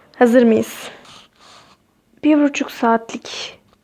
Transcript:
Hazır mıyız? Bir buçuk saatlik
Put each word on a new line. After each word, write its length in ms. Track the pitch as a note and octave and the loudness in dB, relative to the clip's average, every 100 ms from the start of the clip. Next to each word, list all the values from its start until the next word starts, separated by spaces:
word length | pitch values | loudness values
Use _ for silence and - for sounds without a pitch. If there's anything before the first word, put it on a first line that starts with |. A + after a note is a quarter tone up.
| _ - | _ 0
Hazır 240 | B3 B3 | 4 6
mıyız? 460 | A#3 A3 A3+ - - - - - _ _ _ - _ _ _ _ _ _ | 4 2 -2 -10 -18 -20 -20 -20 _ _ _ -20 _ _ _ _ _ _
Bir 180 | D4+ D4+ | 2 2
buçuk 300 | C#4+ - - | 2 -2 -8
saatlik 880 | - A#3 A3+ A3+ A#3 - - - - _ _ | -4 0 0 -4 -16 -14 -14 -14 -18 _ _